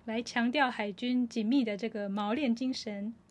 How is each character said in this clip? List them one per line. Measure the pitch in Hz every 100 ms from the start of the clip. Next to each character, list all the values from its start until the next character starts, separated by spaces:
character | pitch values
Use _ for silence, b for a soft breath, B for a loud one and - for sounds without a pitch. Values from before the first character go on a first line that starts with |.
| -
来 | 220
强 | 233 247 240
调 | 285 254
海 | 226 208
军 | 185 247 247 240
紧 | 233
密 | 214 277
的 | 220 202
这 | 226
个 | 220 202
锚 | 202 208 240
链 | 277 233
精 | 254
神。 | 262 220 202 208 233 _